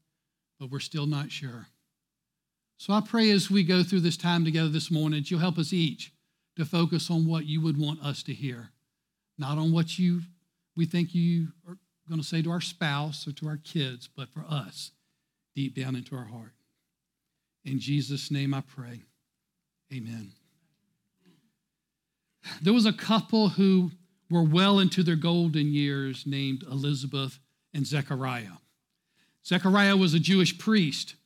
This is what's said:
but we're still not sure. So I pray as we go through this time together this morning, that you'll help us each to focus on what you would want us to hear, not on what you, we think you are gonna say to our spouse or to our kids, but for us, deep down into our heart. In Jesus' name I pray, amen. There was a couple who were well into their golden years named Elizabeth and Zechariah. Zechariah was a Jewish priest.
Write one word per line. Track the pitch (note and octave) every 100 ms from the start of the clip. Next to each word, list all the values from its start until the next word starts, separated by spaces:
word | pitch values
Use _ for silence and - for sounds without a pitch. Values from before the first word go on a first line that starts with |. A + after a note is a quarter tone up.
| _ _ _ _ _ -
but | C3
we're | C3+
still | - D#3 C#3+
not | D3 C3
sure. | - C3+ A#2+ - _ _ _ _ _ _ _ _ _ _ -
So | -
I | G#3
pray | G#3 A3+ A3
as | G3+ -
we | G3+
go | E3+ F#3
through | F3 F#3+
this | E3+ D#3+
time | F3 E3+
together | D#3+ D#3+ D#3+
this | D#3+ D#3
morning, | D#3+ D3+ D3+
that | C#3+
you'll | F3
help | F3+ E3+
us | D3+
each | F#3 D#3+ - - _ _ _ _ -
to |
focus | D3+ E3+ E3+ E3+ E3+
on | E3 D#3+
what | D#3+ D3+
you | D#3
would | D#3+ D3
want | D3 D#3
us | C#3+ C3+
to | -
hear, | A2+ C#3 A#2+ A2+ _ _ _ _ _ _ -
not | C#3 D3+
on | D#3+
what | E3 E3 -
you, | F3+ F3 E3+ _ _ _ _ E3
we |
think | E3 F3 E3+
you | F3 E3+ E3+ D#3+ - F3
are | F#3 _ _ D#3+
gonna | D#3+
say | C#3+ E3
to | D#3+
our | F3
spouse | - - D#3 C#3+ D#3 D3 -
or |
to | C#3+ D3+
our | D3+
kids, | - E3 C3+ B2 -
but | - B2+
for | D#3 D3+
us, | D3 F#2+ - - _ _ _ _ _ _
deep | C#3+ C3+
down | C3+ C3 B2+
into | B2 C3
our |
heart. | A2+ A#2 A2 _ _ _ _ _ _ _ _ _ _ _
In | - C3+
Jesus' | A2 C#3+ B2+ C#3 -
name | C#3 C#3
I | C#3
pray, | C#3 - A#2+ A#2+ - _ _ _ _ _ _ _ -
amen. | C3+ A2+ A2+ G2 - _ _ _ _ _ _ _ _ _ _ _ _ _ _ _ _ _ _ _ _ - -
There | D#3+
was | A#3+ A3
a |
couple | - - A3+ - A3 G3+
who | E3 G3 F#3 F3+ - _ _ -
were | E3+
well | D#3+ E3+ G3 G3
into | F#3+ -
their | F3
golden | D#3+ E3 E3+ E3+ D3+ D3
years | D3 C#3+ C#3 C3+ C3 C#3
named | C#3 C3+ C3+
Elizabeth | D3 C3+ C#3+ C#3 C3+ C#3 C3+ - _ _ _
and | D3+ C3+
Zechariah. | C#3+ C#3 C3 C3 B2 G#2 E2+ _ _ _ _ _ _ _ _ -
Zechariah | F3+ F#3+ G3+ G3 G3
was | F3+
a | E3
Jewish | D#3 F#3+ F3 -
priest. | - G#3+ D3+ - - -